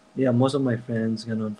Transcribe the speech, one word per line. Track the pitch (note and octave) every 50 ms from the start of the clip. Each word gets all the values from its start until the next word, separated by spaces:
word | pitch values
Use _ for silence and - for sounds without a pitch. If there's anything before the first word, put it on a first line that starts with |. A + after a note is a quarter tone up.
| - _ -
yeah, | B2+ C3+ B2+ A#2
most | A#2+ C3 C3+ C#3
of | C#3 C3+
my | B2 A2+
friends, | A#2 - - A#2 A2+ A2+ A2+ A2+ A2 A2 A#2
ganun, | A2+ A2 A2 G#2+ G#2 -